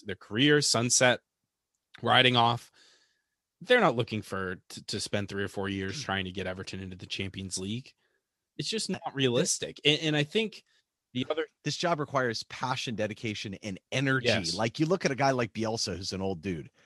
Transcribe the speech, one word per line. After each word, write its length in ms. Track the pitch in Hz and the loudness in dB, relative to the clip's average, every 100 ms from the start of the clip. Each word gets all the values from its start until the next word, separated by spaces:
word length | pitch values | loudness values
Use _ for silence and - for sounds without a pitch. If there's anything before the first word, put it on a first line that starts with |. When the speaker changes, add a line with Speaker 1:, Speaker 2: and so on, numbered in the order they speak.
| 104 | -8
Speaker 1:
their 100 | 95 | -12
career 460 | - 107 147 147 | -4 2 4 6
sunset, 580 | 139 117 120 - 127 113 _ _ _ _ _ _ _ - | 4 2 2 6 6 4 _ _ _ _ _ _ _ -4
riding 340 | 117 120 127 123 | 4 6 6 6
off. 360 | 117 120 - _ _ _ _ _ _ _ _ _ | 4 2 -6 _ _ _ _ _ _ _ _ _
They're 180 | 170 247 | 2 4
not 160 | 180 120 | 6 2
looking 260 | 117 110 | -2 -4
for, 360 | - 95 92 92 - | -6 -6 -6 -8 -12
to, 140 | - - | -16 -8
to 140 | 104 | -8
spend 300 | - 104 101 | -4 -4 -4
three 140 | 101 | -4
or 40 | 98 | -6
four 220 | - 98 | -4 -4
years 320 | 98 95 98 | -2 -4 -6
Speaker 2:
<clears throat> 20 | |
Speaker 1:
trying 220 | - 95 92 | -4 -2 -4
to 60 | |
get 160 | 92 92 | -6 -6
Everton 320 | 92 92 95 | -8 -10 -10
into 160 | 95 92 | -10 -12
the 100 | 98 | -10
Champions 520 | - 98 95 95 92 | -8 -8 -8 -8 -6
League. 360 | 95 117 - _ _ _ _ _ _ - | -6 -8 -10 _ _ _ _ _ _ -10
It's 120 | 151 | -6
just 200 | 220 - | -4 -4
Speaker 2:
I, 40 | |
Speaker 1:
not 220 | 185 143 135 | -6 -6 0
realistic. 640 | 131 120 190 - - - 147 | 2 4 2 0 -4 2 4
And, 140 | 147 | 4
and 160 | 156 151 | 4 0
I 60 | |
think 400 | 147 214 220 - - _ _ _ _ | 2 0 -2 -6 -20 _ _ _ _
the 120 | 123 127 | -6 -2
other 160 | 156 151 _ | -2 -4 _
Speaker 2:
This 140 | 151 - | -6 -2
job 220 | 175 165 | 0 -2
requires 440 | 143 135 123 110 | 0 0 0 -2
passion, 520 | - - 127 127 - 104 | -8 -6 -4 -4 -4 -4
dedication, 600 | 104 107 117 104 110 95 | -4 -4 -6 -6 -8 -10
and 160 | 107 95 - | -10 -10 -4
energy. 360 | 127 135 135 120 | 0 2 2 2
Speaker 1:
Yes. 260 | 104 82 90 | 2 0 -2
Speaker 2:
Like, 240 | 113 - | -2 0
you 60 | 156 | 0
look 180 | 185 175 | 0 0
at 60 | |
a 40 | 127 | 2
guy 160 | 139 | 2
like 220 | 131 117 | 2 -2
Bielsa, 420 | 107 110 113 - 90 | -2 -4 -2 -4 -6
who's 180 | 92 | -6
an 80 | 95 | -4
old 200 | 95 92 | -4 -4
dude. 280 | 98 82 62 _ | -4 -6 -8 _